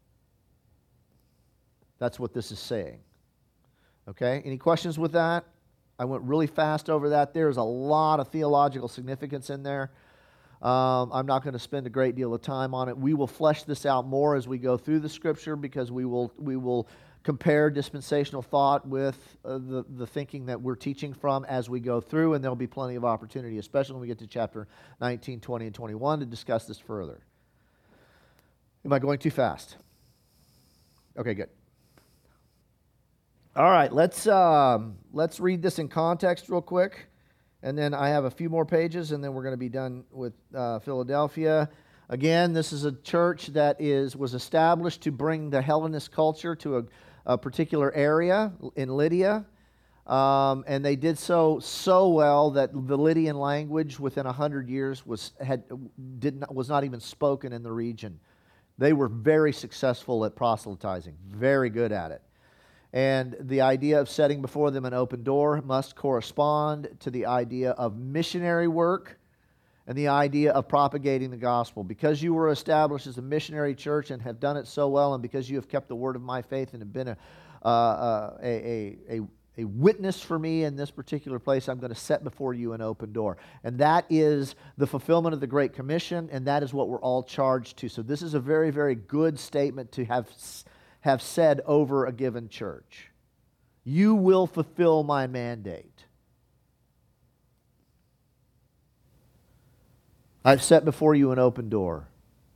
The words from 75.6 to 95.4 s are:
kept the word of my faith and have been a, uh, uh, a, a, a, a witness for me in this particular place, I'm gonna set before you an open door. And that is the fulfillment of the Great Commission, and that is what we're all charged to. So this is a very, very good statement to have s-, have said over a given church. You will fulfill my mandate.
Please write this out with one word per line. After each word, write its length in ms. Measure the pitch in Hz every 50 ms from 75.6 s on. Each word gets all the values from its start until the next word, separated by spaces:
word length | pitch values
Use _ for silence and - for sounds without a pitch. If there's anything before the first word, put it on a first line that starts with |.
| 117 -
kept 220 | - 135 131 -
the 80 | 127 117
word 180 | 127 131 127
of 60 | 123
my 200 | 123 123 127 127
faith 320 | 117 - 135 135 131 127 -
and 80 | 117
have 120 | 107 104 -
been 160 | 131 131 123
a, 80 | 110 - - - - - - - - - -
uh, 40 | 117
uh, 680 | 117 117 117 113 107 - - 117 113 104 107 - - -
a, 60 | - 123
a, 720 | 117 110 - 120 117 113 107 101 - - - - 117 113
a, 40 | 107 98 - _ _ _ _ -
a 60 | 113
witness 560 | 104 98 117 143 202 220 196 190 190 185 -
for 180 | - - 165 160
me 240 | 156 160 160 160 156
in 140 | 147 139 139
this 120 | 143 143
particular 500 | - - 135 - 156 143 - 143 131 120
place, 280 | - 143 135 131 127 -
I'm 120 | 127 127
gonna 140 | 127 123 113
set 300 | - - - 156 - 156
before 300 | 135 - - 139 131 123
you 180 | 120 120 117
an 100 | 113 113
open 300 | 113 110 110 - - 104
door. 260 | 104 117 110 104 95 - - - - - -
And 120 | 117 123 123
that 260 | 143 151 160 175 - -
is 460 | 165 156 156 151 151 143 139 131 - - - - - -
the 100 | 139 -
fulfillment 460 | - 135 - - 165 170 165 170 160
of 80 | 139
the 60 | 135 120
Great 260 | 127 143 139 - -
Commission, 560 | - 131 135 160 170 - - 175 170 165 147
and 160 | 143 131 127 139
that 160 | 143 147 147
is 100 | 127 131
what 140 | 139 127 95
we're 140 | 123 -
all 200 | - 127 127 127
charged 560 | 127 - - - 135 131 131 131 117 - - -
to. 100 | - 113
So 120 | - 120
this 200 | 110 117 147 147
is 120 | 175 165 151
a 60 | 143
very, 320 | 123 139 156 156 160 156
very 240 | 139 147 147 143 127
good 420 | 110 98 - 139 151 160 165 151 -
statement 540 | - - - 143 139 143 127 135 123 -
to 140 | - - 123
have 240 | 110 120 123 110 -
s-, 340 | - - - - - - - _ _ _ _ _ _ _
have 200 | - 151 135 123
said 400 | - - - 170 165 156 143 135 -
over 400 | - 147 151 151 131 139 139 127
a 60 | 127
given 380 | 123 113 131 127 113 120 117 104
church. 640 | - - 113 95 73 - - _ - - - - _ _ _ _ _ _ _ _ _ _ _ _ _ _ _
You 300 | 123 139 170 202 214 220
will 300 | 208 185 185 190 185 185
fulfill 580 | 165 - 165 151 - - - 175 165 160 156 151
my 220 | 143 147 139 131
mandate. 800 | 127 127 123